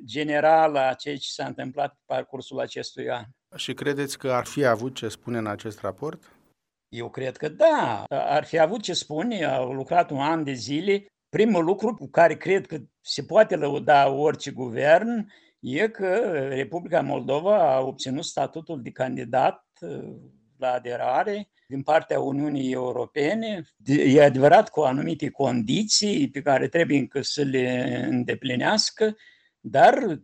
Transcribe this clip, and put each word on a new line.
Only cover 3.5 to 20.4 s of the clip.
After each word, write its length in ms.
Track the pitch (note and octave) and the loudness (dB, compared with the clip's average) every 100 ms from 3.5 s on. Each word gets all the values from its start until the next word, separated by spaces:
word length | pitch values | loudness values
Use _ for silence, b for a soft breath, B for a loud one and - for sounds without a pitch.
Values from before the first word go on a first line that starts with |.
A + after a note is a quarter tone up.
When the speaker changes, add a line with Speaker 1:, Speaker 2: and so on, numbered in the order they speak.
| - | -12
Speaker 2:
Și 180 | - | -10
credeți 440 | B2+ C#3 C#3 C#3 - | -6 -4 -4 -6 -6
că 120 | C3+ | -2
ar 140 | B2 | -2
fi 200 | A#2+ - | -2 0
avut 300 | C3+ A2 B2+ | 2 2 -2
ce 140 | C3+ A2 | -8 -10
spune 300 | - - A#2 | -10 -8 -6
în 80 | G#2+ | -4
acest 340 | G#2 A2 G2+ | -6 -10 -8
raport? 420 | G2 F#2+ D3 E3 _ _ _ _ _ _ _ | -8 -6 -10 -10 _ _ _ _ _ _ _
Speaker 1:
Eu 220 | A#2 A#2 | -12 -10
cred 260 | - C3 B2+ | -8 -8 -6
că 120 | D3 | -8
da, 560 | F#3 D#4+ D4 C#3+ G2+ G#2 | 2 4 4 0 -4 -6
ar 360 | C#3+ A#2 D3 | -4 0 -2
fi 140 | - E3 | 0 2
avut 220 | D#3+ A3+ | 2 0
ce 120 | G#3 | -6
spune, 520 | E3+ - D3+ A#3+ G#3 | -6 -6 -6 -4 -2
au 280 | C#3+ C3+ B2+ | -2 -2 -4
lucrat 380 | C3+ C3+ E3+ E3+ | -6 0 2 2
un 100 | C#3 | 0
an 240 | D3 E3 | -2 -2
de 80 | C#3+ | -2
zile. 540 | B2+ A2 D3 G3 G3+ G3+ _ _ | -6 -6 -4 0 -2 -4 _ _
Primul 360 | D#3+ A3+ F#3+ | 2 4 4
lucru 300 | D#3+ G3 G#3+ | 2 0 -2
cu 160 | G#3 C3+ | -4 -2
care 260 | - E3+ D3+ | 4 4 4
cred 300 | E3 F#3+ - | 0 -2 -2
că 100 | D#3 A2+ _ | -10 -14 _
se 220 | - - | -10 -8
poate 340 | C3+ E3+ G#3+ F3 | 0 4 4 2
lăuda 540 | C#3+ C#3+ - D3 C#3 | -2 -2 4 6 6
orice 400 | C3+ D3+ D3 C#3 | 2 0 0 -6
guvern 840 | A#2+ B2+ A#2 C#3 E3+ A3+ A#3 G#3 b b b | -8 -8 -2 4 4 4 -4 -6 b b b
e 280 | - C#3 G#3+ | -6 -2 -2
că 280 | A3 F#3+ G3 G#3+ D#3 C3+ | -2 -2 0 0 -2 -4
Republica 520 | C3+ C3 E3+ F3 D#3+ | -4 -6 -8 -2 -2
Moldova 720 | C#3 C#3 B2 C#3+ F#3 G#3 D#3 | 0 -4 -2 -2 2 2 4
a 60 | C3 | 2
obținut 440 | C3 C#3 C#3 C3+ | -2 -6 -8 -6
statutul 580 | E3 - C#3 D#3+ D#3+ D#3 | -6 -4 -6 -6 -10 -12
de 80 | A2+ | -12
candidat, 760 | - C3 B2+ A#2+ B2+ D#3 - _ _ | -6 -6 -6 -4 0 0 0 _ _
uh, 180 | E3+ C3+ A2 A2 C3 _ | -14 -12 -12 -16 -20 _